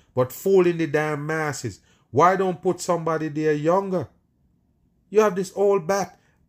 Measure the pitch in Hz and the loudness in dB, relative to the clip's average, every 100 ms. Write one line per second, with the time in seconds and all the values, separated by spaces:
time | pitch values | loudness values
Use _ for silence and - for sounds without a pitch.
0 | _ - 127 - 196 196 175 165 160 151 | _ -4 -4 -2 2 4 4 2 -2 0
1 | 151 151 147 160 151 139 120 92 _ _ | -2 -4 -4 -4 -4 -6 -10 -12 _ _
2 | _ 117 170 190 190 175 185 175 - 170 | _ 4 4 4 0 -2 -4 -4 -2 -2
3 | 160 160 156 147 156 151 151 185 196 185 | -2 -4 -4 -2 -2 0 2 0 0 -4
4 | 131 _ _ _ _ _ _ _ _ _ | -6 _ _ _ _ _ _ _ _ _
5 | _ 196 214 185 185 - 202 196 156 196 | _ 2 2 0 -6 0 2 2 0 -4
6 | - - _ _ | -4 -10 _ _